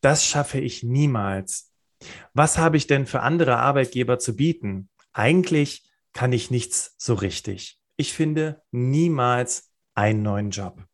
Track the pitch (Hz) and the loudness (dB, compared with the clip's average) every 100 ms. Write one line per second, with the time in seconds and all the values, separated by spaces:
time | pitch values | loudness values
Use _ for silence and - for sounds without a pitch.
0 | 139 151 - 147 143 135 131 - 117 131 | 4 2 2 -2 -2 -4 -6 -6 -2 2
1 | 147 117 98 95 95 - - _ _ _ | 2 2 -2 -4 -6 -12 -14 _ _ _
2 | - - - 127 156 - 165 156 - 139 | -20 -20 -4 2 2 4 4 2 2 0
3 | 135 139 123 170 147 120 127 139 127 123 | 0 -2 0 2 2 4 2 2 0 -2
4 | 123 123 - 104 156 165 101 95 95 _ | 0 0 -2 0 0 0 -6 -8 -10 _
5 | _ - 113 175 180 156 143 - _ _ | _ 0 4 4 4 0 0 -4 _ _
6 | _ - 127 123 - 123 - - - _ | _ -2 0 0 0 -4 -2 -6 -8 _
7 | - 110 98 - - 98 - _ _ - | -2 0 -2 -4 -10 -10 -14 _ _ -6
8 | 143 - 156 151 156 151 _ 123 123 143 | -6 -2 -2 0 -4 -6 _ -2 0 2
9 | 170 147 123 123 123 - _ _ _ - | 2 2 2 2 -2 -6 _ _ _ 0
10 | 104 110 107 101 104 98 95 - 92 | 2 2 0 -2 -4 -6 -10 -14 -20